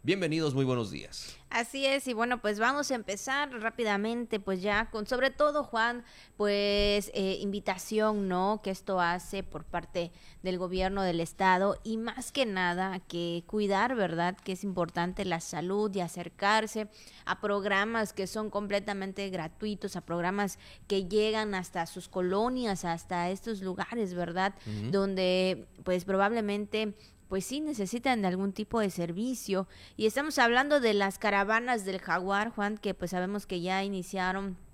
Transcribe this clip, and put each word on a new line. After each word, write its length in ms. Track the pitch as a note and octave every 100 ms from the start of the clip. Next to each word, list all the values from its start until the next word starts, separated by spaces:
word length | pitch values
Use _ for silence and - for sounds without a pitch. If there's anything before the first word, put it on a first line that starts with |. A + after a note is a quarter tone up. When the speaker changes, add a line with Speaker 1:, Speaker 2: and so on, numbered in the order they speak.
Speaker 1:
Bienvenidos, 520 | B2+ F#3+ E3 D#3+ D#3
muy 100 | C3+
buenos 260 | C3 B2 G#2
días. 460 | C2+ - - - - -
Speaker 2:
Así 340 | A3 A#3 C4+
es, 240 | C4+ C4+ C4+
y 60 |
bueno, 260 | A3 A#3 B3
pues 180 | G#3 G#3
vamos 320 | A#3 C#4+ C#4
a 40 |
empezar 580 | B3+ G3+ G3+ - C#4 D4
rápidamente, 880 | B3 A3 A#3 A3 G3+ A3 A#3+ A#3 G#3+
pues 220 | G3+ F#3+
ya 260 | G3+ G3+ A3+
con, 160 | A3 G#3
sobre 240 | B3+ C4
todo, 320 | B3+ D4 D4
Juan, 400 | - A3+ A#3 A#3+ - - - -
pues, 720 | G#3 G3+ G3+ G3+ G#3 G3+ -
eh, 240 | - F#3+ F#3+
invitación, 840 | G3+ G3 G3 F#3 - G#3+ G#3+ G#3 G3
¿no?, 360 | F3+ F#3+ G#3+
que 60 | G3+
esto 280 | F#3 - F#3+
hace 440 | E3+ F3+ - G3
por 220 | F#3+ -
parte 460 | - F3 E3 F3+ E3+ - - -
del 140 | F#3 F#3
gobierno 460 | F3+ F#3 F#3 G3
del 180 | F#3 E3+
estado, 580 | E3 - F#3+ F#3 G3+ -
y 140 | A3 A3
más 340 | A3+ C4 -
que 140 | C#4+ A#3+
nada 540 | F#3+ F3+ F3 F#3+ F#3
que 440 | - E3+ E3+ E3+ E3+
cuidar, 480 | G#3+ G#3 G3 A#3+
¿verdad?, 440 | B3 F3+ E3 F3 F#3+
que 100 | -
es 120 | F#3
importante 600 | G3+ F3+ E3 - F3 F#3 F#3+
la 140 | E3
salud 540 | - D#3+ F3 G3+ G#3+
y 60 | G3
acercarse 880 | F3 F3+ F3 - G3 A3 A3 A3 G#3 - - - -
a 160 | F#3+
programas 720 | G#3 G3+ G3 G3 G#3+ A#3 G#3+
que 120 | - F#3+
son 220 | A3 G#3+
completamente 800 | G3+ G#3 G3+ G#3 G3 F#3+ F#3+ G3
gratuitos, 680 | F#3 D#3+ - G#3+ G3+ G3+ F3+
a 40 |
programas 580 | - E3+ F3 G3+ G3+ - - - -
que 200 | G3 F3+
llegan 460 | G#3 G#3+ A3 G#3+
hasta 300 | F#3+ F3+ F3+
sus 240 | E3+ F#3 -
colonias, 800 | F#3+ F3+ F#3+ A#3+ B3+ A#3 F#3+ F3
hasta 420 | E3+ - F3 F3
estos 320 | G3 A#3 G#3
lugares, 540 | F#3 F#3 F3 A#3+ G3
¿verdad? 400 | F3 E3+ F3 F#3+ G3+ -
Speaker 1:
Ujú. 260 | G#2+ A2
Speaker 2:
Donde, 760 | G3 G3 F#3 F3+ F#3 F#3 E3+ - -
pues, 220 | - F3+ F3+
probablemente, 880 | F#3+ G3 A#3 G#3 G#3 G#3 G#3+ G#3+ G3+ - - -
pues 160 | F#3+
sí 160 | F#3 C4+
necesitan 640 | D#4 A#3 F#3+ A#3+ C4+ A#3+
de 40 | F#3+
algún 260 | F#3 G3
tipo 280 | G3 G#3 A#3
de 100 | G#3
servicio. 800 | F3 E3+ F3 B3 B3+ - F#3+ F#3+ - - -
Y 100 | A3
estamos 340 | B3+ D4+ C#4+
hablando 400 | A#3 A#3+ C#4+ D4
de 140 | A#3
las 220 | G#3 G3 -
caravanas 680 | G#3+ G3+ G3 A3+ B3 A#3+
del 160 | F#3+ F#3+
Jaguar, 500 | F#3 F3 F#3 G3 A3+
Juan, 260 | A3+ G3+ G#3+
que 160 | G3+
pues 200 | F#3 F3
sabemos 340 | F3+ F#3 G#3 -
que 140 | F3+
ya 240 | F3+ F#3+
iniciaron 720 | G3 G3 E3+ F#3+ F#3 F#3+ G3 F3+ -